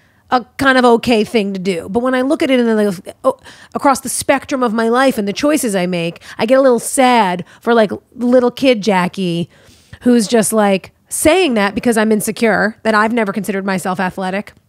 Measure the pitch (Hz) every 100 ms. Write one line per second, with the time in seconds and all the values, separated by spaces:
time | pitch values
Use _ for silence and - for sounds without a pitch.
0 | _ _ _ 254 - - 269 254 247 233
1 | 233 233 214 233 196 196 185 170 - 190
2 | 254 254 262 320 311 262 233 220 208 180
3 | - - - - - - - 233 277 262
4 | 233 - - 277 - 269 247 226 226 240
5 | 269 240 202 202 294 302 247 190 180 175
6 | 170 165 - - 220 262 269 233 - -
7 | 254 240 196 185 - - 220 233 208 214
8 | _ - 240 247 247 240 269 240 196 190
9 | 180 - 185 170 170 _ _ _ _ -
10 | 247 240 196 233 202 220 202 190 - _
11 | _ - 320 349 349 226 196 196 247 226
12 | 214 214 220 - 233 180 196 - 220 214
13 | 220 240 208 208 185 196 196 185 196 185
14 | 185 185 185 190 208 _